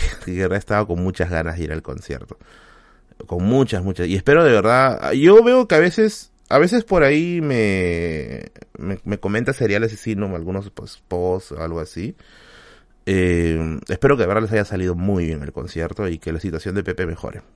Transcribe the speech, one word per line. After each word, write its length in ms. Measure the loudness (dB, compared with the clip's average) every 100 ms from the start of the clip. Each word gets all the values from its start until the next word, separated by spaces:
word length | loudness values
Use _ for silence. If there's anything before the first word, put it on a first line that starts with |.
| -2
<laughs> 120 | -4 -8
De 120 | -4
verdad 200 | -2 -2
estaba 300 | -2 -2 0
con 160 | -2
muchas 260 | -4 -2 -4
ganas 280 | -2 -4 -6
de 80 | -6
ir 80 |
al 80 | -8
concierto. 560 | -8 -12 -10 -12 -12 -20 -20 -20 -20 -20 _ _ _ _ -10
Con 160 | -2
muchas, 400 | 2 2 2 0
muchas. 240 | -4 -4 -2
Y 80 | 0
espero 280 | 4 6
de 80 | 6
verdad, 600 | 6 4 4 2 0 -2
yo 320 | 4 8 10
veo 240 | 8 4 4
que 80 | 4
a 40 |
veces, 520 | 4 4 0 0 -14 _ _
a 100 | 2
veces 240 | 4 2
por 200 | 2 2
ahí 380 | 4 4 0 -2
me, 1120 | 0 2 2 2 0 0 -2 -6 -8 -12 -14 -20 -20 -12
me, 220 | -10 -8
me 160 | -6 -6
comenta 340 | -2 -2 -2
Serial 300 | -2 0 0
Asesino, 500 | -2 -4 -8 -6 -4 -6
algunos, 340 | -6 -8 -8
pues, 340 | -14 -18 -20 _
posts 460 | -4 -2 -4 -6
o 80 | -10
algo 180 | -8 -8
así. 360 | -10 -10 -10 -12 _ -20 -20 -20 -20 -20 _ _ -2
Eh, 720 | 0 2 2 0 0 -4 -8 -8
espero 300 | 0 2 2
que 60 |
de 40 | 2
verdad 140 | 0
les 100 | 0
haya 140 | -2 -2
salido 280 | -4 -4
muy 340 | -2 -2 0 -2
bien 140 | -4
el 120 | -8
concierto 560 | -12 -10 -8 -8 -6 -6
y 100 | -6
que 140 | -8
la 80 | -6
situación 340 | -6 -6 -6 -4
de 80 |
Pepe 220 | -4 -4 -6
mejore. 360 | -6 -10 -14 -18